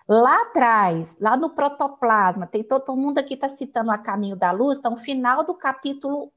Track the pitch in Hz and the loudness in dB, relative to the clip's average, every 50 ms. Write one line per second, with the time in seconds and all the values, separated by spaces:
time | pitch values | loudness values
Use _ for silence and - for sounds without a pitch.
0 | _ - 208 226 240 262 311 415 466 - - 330 254 233 226 214 202 180 165 165 | _ 2 4 6 6 6 4 4 2 0 0 2 4 4 4 4 4 2 2 -2
1 | 160 - - - 202 214 240 262 330 320 330 - 285 285 285 - 294 277 285 - | -4 -6 -6 -2 0 0 2 2 0 -2 -2 0 -2 0 0 -2 -4 -4 -4 -2
2 | 254 233 220 214 196 185 180 190 180 - - 214 220 214 262 262 262 - 262 254 | 2 2 4 4 4 2 2 0 -4 -4 -4 -6 -2 0 -2 -2 -2 -2 -4 -2
3 | 269 285 277 285 269 277 277 269 - 277 277 - 277 277 - 233 226 226 208 214 | -2 0 0 -2 -2 -4 -4 -6 -6 -6 -6 -8 -10 -8 -4 -4 -2 -2 -2 -4
4 | - - 196 208 208 196 196 185 190 180 180 196 254 285 269 277 - 233 233 233 | -4 -6 -6 -6 -6 -6 -4 -2 0 0 2 2 0 0 0 -2 -4 -6 -6 -6
5 | - 277 277 262 247 247 254 302 320 349 359 - - 277 262 - - 277 277 277 | -6 -6 -6 -2 0 0 0 0 0 -2 -4 -6 -4 -6 -4 -4 -6 -8 -8 -6
6 | - 277 285 285 277 285 _ | -6 -6 -6 -6 -8 -8 _